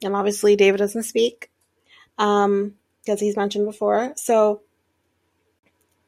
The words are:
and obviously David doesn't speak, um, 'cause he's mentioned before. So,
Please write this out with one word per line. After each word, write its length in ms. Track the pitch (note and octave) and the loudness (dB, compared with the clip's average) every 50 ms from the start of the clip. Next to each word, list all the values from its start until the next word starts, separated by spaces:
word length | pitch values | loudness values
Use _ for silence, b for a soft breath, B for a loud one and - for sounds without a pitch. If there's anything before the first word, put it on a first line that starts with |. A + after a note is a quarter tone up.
and 140 | A3 F#3+ G3+ | -6 -4 -4
obviously 400 | G3+ G3 G#3 G3+ G3+ - G#3 G3+ | -2 -2 -2 -2 0 2 4 4
David 220 | G3+ G3 G3 G3 G3 | 6 4 4 4 2
doesn't 260 | G#3 G3+ - A#3 A3 | 0 -4 -4 -6 -8
speak, 460 | - - A3+ A3+ A#3+ - - - - _ _ _ _ _ b b b b b b b _ - | -4 -2 0 0 -2 -2 -8 -20 -20 _ _ _ _ _ b b b b b b b _ -2
um, 560 | G#3 G#3 G#3 G3+ G3+ G3+ G3+ G3+ G3+ G#3 G3+ _ _ _ _ _ - | 0 2 2 2 2 2 0 0 -2 -6 -10 _ _ _ _ _ -6
'cause 140 | - G#3 G#3 | -6 -4 -2
he's 160 | G#3 G#3 G3+ | -2 -2 -2
mentioned 300 | G#3+ G3+ G3+ G#3 G#3 G#3 | -2 -4 -2 -2 -4 -4
before. 480 | G#3+ G#3 - G#3+ G#3 G#3 G#3 A#3+ C4 D4 | -4 -4 -4 -2 0 0 0 -2 -4 -8
So, 460 | - - - A#3 A3 G#3+ G#3+ G#3 G#3 _ _ _ _ _ _ _ _ _ _ _ _ _ _ _ _ _ _ _ _ _ _ _ _ _ _ _ _ _ | -6 -2 0 2 4 4 2 0 -2 _ _ _ _ _ _ _ _ _ _ _ _ _ _ _ _ _ _ _ _ _ _ _ _ _ _ _ _ _